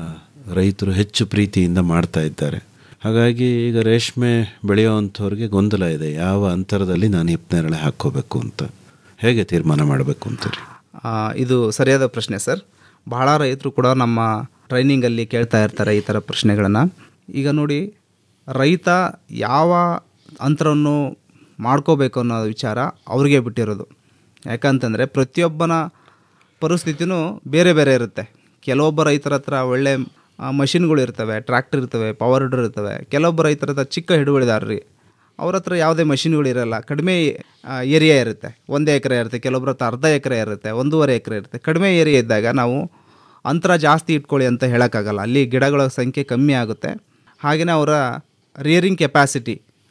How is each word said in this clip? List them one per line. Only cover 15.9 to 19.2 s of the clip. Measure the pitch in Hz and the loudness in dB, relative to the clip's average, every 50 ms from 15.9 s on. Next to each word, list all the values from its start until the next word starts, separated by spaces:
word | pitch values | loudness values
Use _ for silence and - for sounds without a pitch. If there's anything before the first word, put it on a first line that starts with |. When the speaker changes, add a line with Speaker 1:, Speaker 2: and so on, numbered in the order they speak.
| 107 | 2
Speaker 2:
ಈ | 104 | 0
ಥರ | 101 - 104 107 | 0 0 -4 -4
ಪ್ರಶ್ನೆಗಳನ್ನು. | - - - - - 107 104 104 101 98 104 110 151 185 - - - _ _ _ _ - | -4 -6 -6 0 0 2 2 2 2 2 2 2 2 0 -2 -6 -18 _ _ _ _ -8
ಈಗ | - 139 135 143 | -6 -4 -2 0
ನೋಡಿ, | 147 151 147 147 147 147 190 208 - _ _ _ _ _ _ _ _ _ _ | 0 0 0 0 -2 -4 -4 -8 -12 _ _ _ _ _ _ _ _ _ _
ರೈತ | - 131 131 135 151 180 180 - 190 180 185 180 - - - | -6 -2 0 2 2 2 2 2 2 2 2 0 -2 -4 -10